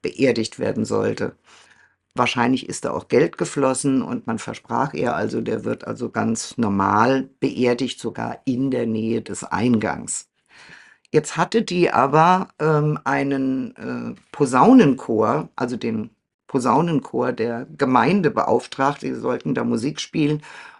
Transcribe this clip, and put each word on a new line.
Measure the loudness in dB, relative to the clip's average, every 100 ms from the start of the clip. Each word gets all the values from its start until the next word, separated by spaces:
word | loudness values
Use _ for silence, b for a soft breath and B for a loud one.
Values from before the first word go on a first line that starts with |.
beerdigt | -8 0 2 2 -2 -4
werden | -4 -4
sollte. | -2 0 -2 -2 -6 -8 b b b b b b _
Wahrscheinlich | -2 -2 0 0 0 -4
ist | -6
da | -6
auch | -6 0
Geld | 2 2 0
geflossen | -6 0 0 2 0 0
und | -2 -6 -6
man | -6
versprach | -6 -10 -6 -2 -2
ihr | -2 -2
also, | -2 -4 -4
der | -4 -4
wird | -4 -6 -8
also | -8 -6
ganz | -4 -2 -2 -6 -4
normal | 0 2 2 4 4 2 -2 -4
beerdigt, | -4 0 0 0 -4 -6
sogar | -10 -8 -8 -8
in | -4 -2 -2
der | -2 -2
Nähe | -2 -2 -4
des | -4 -10
Eingangs. | -6 -2 2 2 0 -4 -8 -10 -12 _ _ B B B B B B
Jetzt | 0 0 -2
hatte | 0 0
die | 0 2 2
aber, | 2 4 6 6 4 0 -4
ähm, | 0 2 2 -2
einen, | -2 -2 0 0 -2 -2 -6 -10
äh, | -10 -8 -8 -12 _
Posaunenchor, | -2 2 6 8 10 8 4 0 0 2 0 -4 -6
also | -6 -4
den | -4 -6 -8 _ _ _ _
Posaunenchor | -2 2 2 2 0 -2 -2 -2
der | -2 -4 -4 -8 -4
Gemeinde | 2 4 4 4 2
beauftragt, | 0 0 0 -2 -2 -2 -2
sie | -6
sollten | -6 -4 -4 -2
da | -2
Musik | -2 -2 -4 -6
spielen. | -6 0 0 0 B B B B